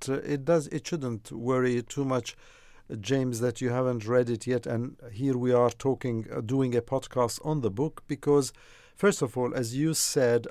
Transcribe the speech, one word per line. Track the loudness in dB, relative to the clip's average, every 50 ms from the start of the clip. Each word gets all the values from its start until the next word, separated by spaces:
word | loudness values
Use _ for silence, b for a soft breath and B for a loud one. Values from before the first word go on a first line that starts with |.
| -6 -4
uh, | -4 -4
it | -2 -4 -4 -2 0
does, | 2 2 2 2 -2
it | -6 -8 -6 -6
shouldn't | -6 -4 -4 -4 -6 -6 -8 -10
worry | -10 -6 -2 0 2 2 2 2 2
you | 0 -2
too | -4 -4 -4 -2
much, | 0 0 -2 -2 -4 -10 b b b b b b b b b b b -10 -8
James, | -2 0 2 2 2 0 -2 -2
that | -2 -2 -2 0
you | -2 -2
haven't | 0 0 0 0 0 -2 -2
read | 2 2 2 4 2
it | 0 -4 -2 0
yet, | -2 0 0
and | -2 -4 -4 -4 -6 -8 -14 -18 -14
here | -8 -4 0 0 0 2
we | 2 4 4
are | 6 4 4
talking, | 2 0 -2 -2 -2 0 -2 -4 -4 -4 -4 -6
uh, | -6 -6
doing | -4 -2 0 0 2 2 2
a | 0
podcast | 0 0 -2 -4 -4 -4 0 0 0 0 0 -4 -4
on | -2 -2 0
the | 0 -2
book, | 0 0 -2 -4 -4 -8 -10 -8
because, | -8 -4 2 4 4 4 4 2 -4 b b b b b b b b
first | b 2 2 2 2
of | 0 -2 0 0
all, | -2 0 0
as | -2 -2 -2 -2
you | 0 0 0 2
said, | 0 0 0 2 4 4 6 6 4 2 0